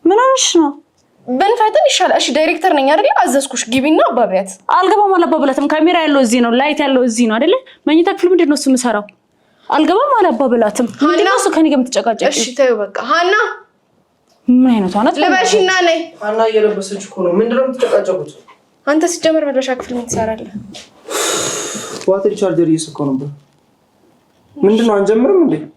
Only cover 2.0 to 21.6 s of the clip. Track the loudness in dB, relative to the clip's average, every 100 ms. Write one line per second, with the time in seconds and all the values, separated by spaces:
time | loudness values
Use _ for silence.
2 | 0 0 0 0 0 0 0 2 2 2
3 | 2 2 2 0 -2 -8 -4 -2 2 2
4 | 2 0 0 -2 -4 -10 0 2 2 2
5 | 2 2 2 0 0 0 -2 0 2 2
6 | 0 2 2 2 2 0 0 0 0 2
7 | 0 0 0 0 0 0 -4 -8 0 2
8 | 2 0 2 2 2 0 0 0 0 -4
9 | -6 _ _ _ _ _ _ 0 2 2
10 | 2 2 2 2 0 2 0 0 -4 0
11 | 0 2 0 0 0 2 2 2 0 -2
12 | -2 -2 -2 -2 -6 0 0 0 -4 -8
13 | -2 0 0 0 -2 -6 -20 _ _ _
14 | _ _ _ _ 0 2 4 2 0 0
15 | 0 0 0 0 2 2 2 2 2 0
16 | -4 -8 -6 0 0 2 0 -2 -8 -10
17 | -12 -4 -2 0 0 0 -2 -2 0 0
18 | 0 -6 -6 -16 _ -20 _ _ -2 0
19 | 0 -2 0 0 0 -4 -4 -6 -6 -10
20 | -6 -6 -4 -6 -10 -16 -16 -20 -20 _
21 | -12 -6 -4 -4 -6 -8